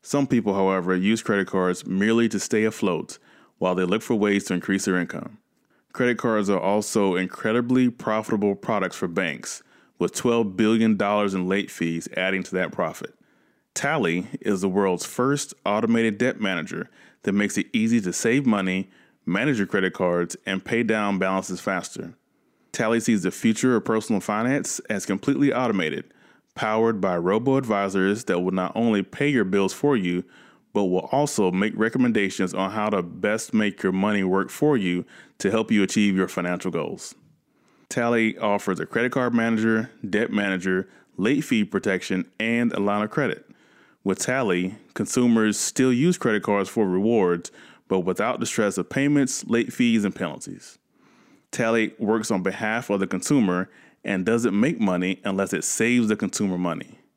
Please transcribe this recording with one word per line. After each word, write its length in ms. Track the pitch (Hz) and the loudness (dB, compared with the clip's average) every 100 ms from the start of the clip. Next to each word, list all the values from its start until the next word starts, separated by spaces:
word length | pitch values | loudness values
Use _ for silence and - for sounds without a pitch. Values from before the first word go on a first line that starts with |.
Some 260 | - 143 135 | 0 0 2
people, 260 | 123 104 | 2 2
however, 420 | 98 95 95 87 | 2 2 2 0
use 260 | 92 98 110 | 2 2 0
credit 260 | - 101 92 | 2 0 0
cards 380 | 95 90 90 | 0 0 -2
merely 440 | - 95 104 113 117 | -4 0 2 4 2
to 100 | 104 | 0
stay 240 | - 110 | 0 0
afloat 560 | 110 - 98 85 - - _ - _ _ | 0 0 -2 -2 -6 -14 _ -20 _ _
while 180 | 92 | 0
they 80 | 92 | 2
look 180 | 90 107 | 0 0
for 140 | - | 0
ways 300 | 113 104 101 | 2 4 2
to 80 | 101 | 0
increase 320 | 87 - 98 | -4 0 0
their 100 | 98 | 2
income. 440 | 90 87 - - - _ _ _ _ _ | 0 -2 -8 -12 -18 _ _ _ _ _
Credit 260 | - 123 117 | -2 0 0
cards 320 | 120 110 101 | 0 0 2
are 120 | 95 | 0
also 540 | 95 107 101 117 98 | 2 0 0 2 2
incredibly 720 | 90 90 - 110 117 120 127 123 | 2 -2 -4 0 0 2 2 2
profitable 680 | - - 110 107 107 101 | 0 -2 -2 0 0 0
products 400 | 98 - 107 92 | 0 -2 0 -2
for 140 | - 90 | -4 -4
banks, 520 | 85 87 69 - - _ _ _ _ | -2 -2 -4 -10 -14 _ _ _ _
with 160 | 90 | -4
twelve 400 | - 123 117 107 | 0 2 2 0
billion 400 | 92 107 113 110 | 2 2 4 4
dollars 380 | 101 101 104 104 | 2 2 2 0
in 160 | 95 90 | 0 0
late 200 | 98 - | -2 -2
fees 380 | - 85 82 - | -4 -4 -2 -6
adding 280 | - 92 95 | -2 -2 -2
to 120 | 90 | -2
that 160 | 92 82 | -4 -4
profit. 420 | - 82 - - _ _ _ _ _ _ | -2 -4 -6 -16 _ _ _ _ _ _
Tally 540 | - 139 156 90 87 107 - | -4 -2 0 0 -2 -4 -6
is 220 | - 98 | -2 0
the 80 | 95 | 0
world's 360 | 92 98 87 | 2 2 0
first 480 | - - 127 143 - - | -4 -2 0 0 -4 -6
automated 520 | - 104 113 117 113 101 | -2 0 2 2 2 0
debt 220 | 123 - | -2 -2
manager 500 | 101 90 78 80 - _ - _ | -4 -4 -6 -8 -10 _ -20 _
that 80 | - | -2
makes 260 | 98 104 - | 0 0 -2
it 80 | - | -2
easy 300 | 113 113 117 | 0 2 2
to 100 | 92 | 0
save 340 | - 117 131 | -2 0 2
money, 440 | 131 104 92 92 98 _ _ _ | 2 2 0 -2 -4 _ _ _
manage 320 | - 95 139 120 | -4 0 0 0
your 80 | |
credit 280 | 95 101 92 | 0 0 0
cards, 420 | - 90 87 87 - | 0 0 0 -2 -6
and 200 | - 95 | -6 -6
pay 180 | - 117 | -2 -2
down 340 | 113 110 104 98 | 0 0 0 0
balances 440 | 95 95 92 90 | 0 -2 -4 -8
faster. 520 | - 92 - - 82 - _ _ _ _ _ | -4 -4 -6 -12 -14 -18 _ _ _ _ _
Tally 260 | - 110 117 | -2 0 2
sees 240 | 110 107 | 2 2
the 80 | 90 | 0
future 460 | - 113 107 131 117 | 0 0 2 2 2
of 80 | |
personal 340 | - 110 - 104 | 2 -2 0 -2
finance 600 | - 104 123 139 - - - | 0 -2 0 -2 -4 -8 -6
as 160 | 104 | -6
completely 480 | - 101 - 139 143 | -2 -2 0 2 2
automated, 500 | 120 131 101 78 - - _ _ _ _ | 2 0 0 -2 -4 -10 _ _ _ _
powered 460 | - 113 110 113 107 | -6 0 2 2 2
by 160 | 95 87 | 0 0
robo-advisors 1080 | 85 107 127 135 120 101 98 98 95 104 | 2 2 2 0 2 0 2 2 2 0
that 160 | - 87 | 0 0
will 100 | 92 | 0
not 220 | 92 90 | -2 -2
only 260 | 110 117 104 | 0 2 2
pay 280 | 95 - 143 | -2 -2 0
your 160 | 135 | 2
bills 260 | 95 98 98 | 2 2 0
for 240 | - 143 | 0 0
you, 300 | 127 90 87 - - - _ _ | 2 0 -2 -6 -20 -20 _ _
but 100 | 104 | -2
will 240 | 95 90 - | 0 0 0
also 360 | 135 147 - 95 | 0 0 0 0
make 220 | 92 104 104 | 2 -2 0
recommendations 760 | 110 127 123 107 98 - 92 | 0 2 2 2 0 -2 -4
on 180 | 95 95 | -2 -4
how 180 | 107 107 | -2 0
to 120 | 101 | -2
best 520 | 87 92 104 110 - | -4 -4 -2 -2 0
make 280 | 110 104 - | 0 0 0
your 120 | 95 | -2
money 320 | 95 101 104 | 0 0 2
work 240 | 95 95 95 | 2 0 -2
for 260 | - 151 | 0 2
you 300 | 135 92 87 - - - _ | 2 0 -2 -4 -18 -20 _
to 120 | 123 | 0
help 220 | 110 107 | 0 2
you 100 | 107 | 2
achieve 360 | 95 110 101 95 | 4 2 2 2
your 100 | 92 | 0
financial 440 | - 87 90 92 | -2 -4 -4 -4
goals. 440 | 87 73 - - - _ _ _ _ _ _ _ | -4 -6 -8 -14 -20 _ _ _ _ _ _ _
Tally 500 | - 117 117 110 - | -2 2 2 0 0
offers 440 | 107 101 - 90 | -2 0 -2 -4
a 40 | |
credit 280 | 85 113 123 | -2 -2 0
card 200 | 131 123 | 0 0
manager, 560 | 117 113 113 113 110 110 - 101 | 2 2 2 2 2 -2 -10 -4
debt 220 | 104 113 | -2 0
manager, 600 | 104 101 95 92 92 95 - _ | 0 0 -2 0 -2 -4 -16 _
late 300 | - 104 143 | -4 0 0
fee 180 | 156 113 | 0 0
protection, 640 | 98 98 104 92 - 92 - - | 0 -2 -2 -2 -2 -4 -4 -6
and 360 | 113 117 120 | -2 0 0
a 80 | - | 0
line 200 | 101 104 | -2 -2
of 100 | 107 | -2
credit. 340 | - 123 - - - _ _ _ _ | -2 -2 -4 -12 -20 _ _ _ _
With 140 | 95 92 | -4 -2
Tally, 560 | - 131 117 90 92 107 - | -2 -2 0 0 -2 -8 -14
consumers 600 | - 101 127 123 113 107 104 | -8 -2 2 4 4 4 0
still 360 | - - 131 | -4 2 2
use 240 | 123 165 175 | 4 2 2
credit 260 | 127 107 | 0 0
cards 240 | - 101 98 | 0 0 0
for 180 | - | 0
rewards, 640 | 98 92 107 117 90 87 - - - - _ | 2 2 2 4 4 0 -4 -18 -20 -20 _
but 140 | 95 | -2
without 400 | 90 92 110 127 | 0 -2 -2 -2
the 40 | |
stress 320 | 117 - 104 98 | -4 0 0 0
of 120 | 90 | -4
payments, 560 | 139 143 147 131 - | 0 2 4 2 -2
late 260 | - 117 - | -2 0 0
fees, 320 | - 120 113 | 0 2 4
and 100 | 101 | 0
penalties. 640 | - 85 65 - - - - _ _ _ _ _ _ _ | -2 -8 -8 -14 -16 -18 -20 _ _ _ _ _ _ _
Tally 420 | - 113 117 107 - | -2 2 2 0 -2
works 300 | 104 110 107 | 0 0 0
on 140 | 98 | 0
behalf 460 | 92 95 110 113 - | 0 -2 -4 -4 -2
of 100 | 101 | -2
the 80 | 95 | 0
consumer 600 | 92 - 147 98 90 95 - - _ | -4 2 2 4 0 -4 -10 -20 _
and 220 | - 95 | -4 -2
doesn't 340 | 92 117 113 101 | 0 2 2 2
make 180 | 131 123 | 0 2
money 440 | 101 90 92 95 | 0 2 0 -2
unless 300 | 101 95 98 | -4 -2 -2
it 100 | - | -2
saves 460 | - - 113 123 110 | -4 0 2 2 2
the 80 | 107 | 0
consumer 400 | 98 - 101 87 | -2 -2 -2 0
money. 420 | 90 80 - - _ | -2 -4 -10 -20 _